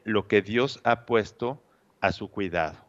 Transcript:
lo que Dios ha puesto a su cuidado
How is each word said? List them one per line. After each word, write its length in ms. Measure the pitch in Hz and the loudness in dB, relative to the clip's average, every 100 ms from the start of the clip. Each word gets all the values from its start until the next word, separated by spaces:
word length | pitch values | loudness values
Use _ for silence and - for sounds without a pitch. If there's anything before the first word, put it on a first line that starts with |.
| 110 | -2
lo 220 | 107 - | 0 4
que 140 | 104 | 2
Dios 400 | 98 117 135 - | 2 0 0 -2
ha 220 | 120 117 - | -2 -2 2
puesto 580 | 113 101 - 120 143 _ _ _ - | 0 0 -6 -8 -8 _ _ _ -2
a 100 | 98 | -2
su 160 | - 101 | -2 -8
cuidado 460 | 104 92 85 78 - | -6 -2 -2 -2 -6